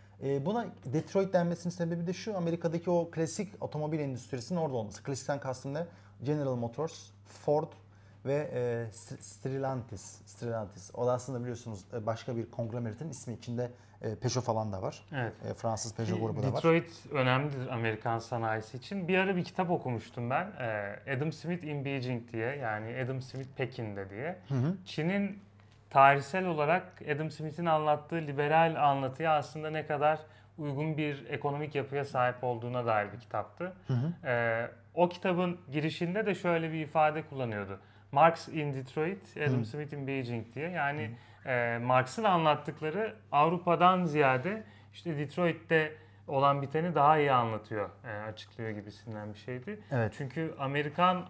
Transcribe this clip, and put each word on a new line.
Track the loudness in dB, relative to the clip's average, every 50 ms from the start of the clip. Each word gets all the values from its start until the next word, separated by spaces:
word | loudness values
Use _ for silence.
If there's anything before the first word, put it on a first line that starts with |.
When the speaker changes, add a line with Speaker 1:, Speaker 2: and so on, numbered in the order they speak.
| -20 -20 -14 -6 -2
Speaker 1:
E, | 0 0 0 0
buna | 0 0 -2 -2 -4 -8 -12 -8
Detroit | -4 -2 -2 -2 0 0 0 2 4
denmesinin | 4 2 2 2 0 -2 -4 -6
sebebi | -4 -2 -2 -2 -2 -2 -2
de | -4
şu, | -4 -6 -6 -4 -4
Amerika'daki | -2 0 0 0 0 -2 -2 -2 -2 0 2
o | 2 2 2 0
klasik | -2 -2 -2 -2 -2 -4 -6 -6 -8 -8
otomobil | -8 -6 -4 -4 -2 -2 -2 -2
endüstrisinin | -2 -2 -4 -6 -8 -6 -8 -6 -4 -2 -2 -2
orada | 0 0 0
olması. | -2 -4 -4 -8 -10
Klasikten | -6 -6 -6 -4 -2 -2 -4 -2
kastım | -2 -4 -4 -4 -4 -4 -4
ne? | -4 -4 -6 -10 -18 -20 -20 -12 -4
General | 0 0 2 2 2 2 0
Motors, | 0 -2 -4 -2 -4 -4 -4 -6 -10 -18 -18 -20 -20 -20
Ford | -20 -12 -4 2 2 2 2 2 -2 -8 -14 -20 -20 -20 -20 -20 -20 -16 -8 -2
ve, | 0 0 0 0 -2 -2
e, | -2 0 0 0 -2 -4 -6
S-, | -8 -10 -12 -12 -12
Stellantis. | -14 -14 -16 -12 -8 -6 -4 -4 -2 -2 -2 -2 -4 -6 -8 -10 -12 -12 -14 -16 -18 -20
Stellantis. | -18 -12 -8 -6 -4 -4 -4 -4 -6 -10 -16 -16 -10 -4
O | -2 0
da | 2
aslında | 2 0 -2 -4 -6 -6
biliyorsunuz, | -6 -6 -8 -8 -8 -10 -12 -12 -12 -10 -8
e, | -6 -2
başka | -4 -4 -4 -4 -6 -4
bir | -4 -4 -6
konglomeratin | -6 -6 -6 -4 -4 -4 -4 -6 -6 -8 -8 -8
ismi. | -8 -10 -10 -10 -10
İçinde, | -10 -8 -6 -4 -4 -4 -4 -6 -14 -20 -20 -14 -8
e, | -6 -6 -4
Peugeot | -2 -2 0 0 0 0
falan | 0 0 0 0 -2
da | -4 -4
var. | -4 -6 -6 -8 -12 -8 -4
Speaker 2:
Evet. | -4 -4 -4 -6 -6 -8 -8
Speaker 1:
E, | -6
Fransız | -4 -2 -2 -2 -2 -4 -6 -4
Peugeot | -4 -2 -2 0 0
Speaker 2:
Ki | -2
Speaker 1:
grubu | -2 -2 0
da | 0
var. | 0 2
Speaker 2:
Detroit | 4 4 6 6 6 4 -2 -10 -16 -12 -4
önemlidir | 0 2 4 4 4 4 2 0 -4 -6 -6 -6
Amerikan | -4 -2 0 0 -2 -2 -2 -2 -2 -2
sanayisi | -4 -4 -4 -2 -2 -2 -2 -2 -4 -8 -12
için. | -12 -10 -8 -8 -6 -2 2
Bir | 2 2
ara | 4 2 2
bir | 0 -2
kitap | -2 -2 -2 0 0
okumuştum | 0 0 0 -2 -2 -4 -4 -8 -8 -4 -2 0
ben. | 0 0 -2 -4 -6 -6
E, | -4 -2 -2 -2 -4 -6 -8 -8 -6 -4 -2
Adam | -2 -2 -2
Smith | -4 -6 -6 -6 -6 -4 -4
in | -6 -4 -4 -2
Beijing | -2 -2 -2 -2 -2 -4 -4 -6 -6
diye. | -4 -2 -2 -2 -2
Yani | -2 -4 -4 -4 -4 -4 -6 -6 -4 -4
Adam | -4 -4 -6
Smith | -6 -8 -10 -12 -12 -8 -4
Pekin'de | -4 -4 -4 -4 -6 -6 -6 -6 -6 -8 -8
diye. | -8 -8 -6 -6 -8 -8 -6 -2
Speaker 1:
Hı | 0
hı. | 2 2 2 0 -2 -6
Speaker 2:
Çin'in | -10 -6 -2 -2 0 0 0 0 -2 -4 -8 -16 -20 -20 -20 -20 -20 -20 -20 -6 4
tarihsel | 8 10 10 10 10 8 2 -2 -2 0 0
olarak | 0 0 2 2 2 2 2 0 -4 -14 -8 -4 -4 -2
Adam | -2 -2 -4
Smith'in | -6 -6 -8 -8 -4 -2 2
anlattığı | 2 4 4 4 4 2 2 0 -4 -4
liberal | -4 -2 -2 -2 0 2 6 6 6 6 6 4 4 4 4
anlatıya | 4 4 0 -2 -2 0 2 4 4
aslında | 4 2 -2 -6 -6 -6 -4
ne | -4 -4 -2
kadar | -2 0 4 4 4 4 2 -2 -12 -20 -20 -20 -18 -10 -6
uygun | -4 -4 -2 -2 -2 -2 0
bir | 0 0 -2 -2 -6 -8 -8
ekonomik | -6 -4 -2 -2 -2 -2 -4 -2 -2
yapıya | -2 -2 -2 -2 -4 -4
sahip | -2 0 2 2 2 2 0 -2
olduğuna | -4 -2 -2 -4 -4 -2 0 2
dair | 2 2 2 2 0
bir | -6 -12
kitaptı. | -10 -6 -4 -4 -4 -4 -8 -8 -8 -8 -8 -8 -4
Speaker 1:
Hı | -2 0
hı. | 0 0 -2 -4 -4 -2 0
Speaker 2:
E, | 2 2 2 2 2 0 -2 -4 -8 -14 -18 -4 0
o | 2 2 2
kitabın | 2 0 0 0 2 2 2 0 -2 -4 -8 -6
girişinde | -2 0 0 0 -2 -2 -2 -2 -2 0 0
de | -2 -2
şöyle | 0 0 2 2 2 0 -2
bir | -2 -4
ifade | -4 0 2 4 4 4 4 0 -6
kullanıyordu. | -6 -4 -4 -4 -2 -2 -4 -4 -6 -8 -12 -14 -20 -20 -20 -8 0
"Marx | 6 8 8 8 8 4 -6 -6
in | -4 -4 -2 -2 -4
Detroit, | -6 -6 -6 -2 -2 -2 -2 -2 -6 -12 -12 -4 0 2 2
Adam | 2 2
Speaker 1:
Hı. | 0
Speaker 2:
Smith | -2 -4 -8 -8 -6
in | -8 -6 -4
Beijing" | -2 -2 -2 -2 -2 -4 -4 -6 -6 -8
diye. | -6 -6 -4
Yani, | -2 -2 -2 -2 -2 -4 -6 -6 -8 -12 -16 -20 -20 -10 -4
Speaker 1:
Hı. | -2
Speaker 2:
e, | 0 2 2 0 0 0
Marx'ın | 2 6 6 6 6 4 0 2 4
anlattıkları | 4 6 6 6 6 4 4 0 -8 -8 -4 -4 -4 -2 -2 -2 -4 -6 -10 -6 2
Avrupa'dan | 4 4 6 6 4 2 2 4 6 8 8 8 8 6 2
ziyade | 2 4 6 6 6 6 4 2 -2 -4 -6 -8 -14 -20 -20 -20 -20
işte | -16 -10 -6 -4 -4 -4
Detroit'te | -4 -4 0 2 2 2 2 0 0 2 4 4 2 2 -4 -12 -20 -20 -20 -14 -6 -2
olan | 2 4 6 6 4 4
biteni | 0 -2 0 0 0 2 4
daha | 6 8 8 8 8
iyi | 6 6
anlatıyor, | 6 6 4 2 0 -4 -4 -4 -2 -2 -2 -4 -6 -12 -12
e, | -10 -8 -8
açıklıyor | -8 -8 -10 -12 -14 -14 -10 -6 -6 -4
gibisinden | -4 -6 -8 -12 -14 -14 -12 -10 -8 -8 -8 -8 -10
bir | -10
şeydi. | -10 -8 -8 -8 -8 -10 -12 -10 -8 -2
Speaker 1:
Evet. | 0 0 0 0 -2 -4
Speaker 2:
Çünkü | -8 -6 -4 -4 -4 -4 -4 -4
Amerikan | -4 -2 0 -2 -2 -2 0 2 4 4 4 2 -2